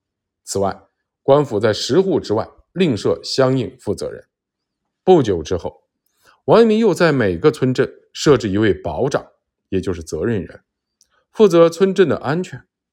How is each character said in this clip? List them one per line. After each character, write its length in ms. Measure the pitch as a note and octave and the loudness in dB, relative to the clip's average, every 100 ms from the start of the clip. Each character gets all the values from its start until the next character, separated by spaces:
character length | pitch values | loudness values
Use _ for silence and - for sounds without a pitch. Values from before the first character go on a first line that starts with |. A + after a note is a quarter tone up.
| _ _ _ _ | _ _ _ _
此 140 | - G2 | -10 -6
外， 220 | G2 F2+ _ _ _ _ | -4 -6 _ _ _ _
官 220 | - C#3 | 2 2
府 160 | C#3 G#2 | 2 -2
在 140 | A2+ | -2
十 260 | G#2 - C3 | -2 -2 -2
户 180 | F#3+ C#3 | 0 -2
之 140 | - | -2
外 160 | G#2+ G2+ _ _ | -6 -6 _ _
另 240 | E3+ F3+ G#2+ | -4 -2 -2
设 240 | A#2+ F2+ | -2 -4
相 360 | - - C3 C3 | -4 0 0 0
应 180 | G#2 - | -4 -10
负 160 | - | -8
责 160 | G2 D2+ | -8 -8
人。 160 | A1+ - _ _ _ _ _ _ _ | -12 -20 _ _ _ _ _ _ _
不 180 | - F#3 | 2 4
久 200 | A2 F2+ | 4 -2
之 160 | D#2 F2 | -4 -8
后， 320 | - - _ _ _ _ _ _ - | -8 -14 _ _ _ _ _ _ 2
王 140 | F3+ | 4
阳 60 | A#3 | 4
明 120 | G#3+ | 4
又 160 | A3+ | 0
在 180 | E3 E3+ | 2 2
每 240 | C#3 G#2+ E2+ | 2 0 2
个 140 | - | 0
村 240 | - C3 | 0 -2
镇 180 | B2+ A#2+ - _ | -2 -4 -6 _
设 240 | - - C3 | -4 2 2
置 100 | G#2+ | 2
一 80 | F#2+ | 0
位 160 | A2 | 0
保 340 | F#2 - D#2+ B2+ | -2 -6 -4 -4
长， 200 | - - _ _ _ - | -4 -8 _ _ _ -8
也 120 | F#2+ | -6
就 120 | F2+ | -6
是 100 | E2+ | -8
责 220 | D#2+ D#2+ | -8 -6
任 180 | G2 A2+ | -4 -4
人， 220 | D#2+ - _ _ _ _ _ _ _ | -8 -16 _ _ _ _ _ _ _
负 160 | - G#3+ | 2 4
责 240 | E3+ E3 | 6 4
村 240 | E3 G3 | 2 -2
镇 140 | F#3+ F3 | 2 0
的 80 | A2 | 0
安 260 | A#2 D#3+ | -4 -4
全。 180 | F#3 B2+ _ _ _ | -6 -12 _ _ _